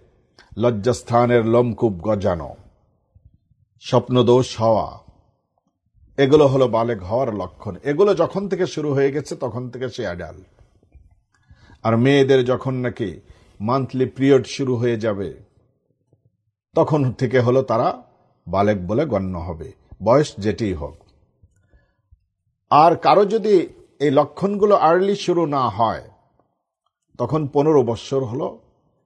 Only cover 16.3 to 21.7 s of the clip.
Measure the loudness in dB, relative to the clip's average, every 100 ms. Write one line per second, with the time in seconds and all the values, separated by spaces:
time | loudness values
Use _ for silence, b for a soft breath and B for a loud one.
16.3 | _ _ _ _ -2 0 0 -2 -2 0
17.3 | 2 2 0 0 -2 -2 -4 -14 _ _
18.3 | _ -6 -2 0 -2 -2 -4 -2 -4 -4
19.3 | -8 -10 -12 -14 -20 _ -6 2 2 2
20.3 | -4 -4 -4 -4 -6 -10 -16 _ _ _
21.3 | _ _ _ _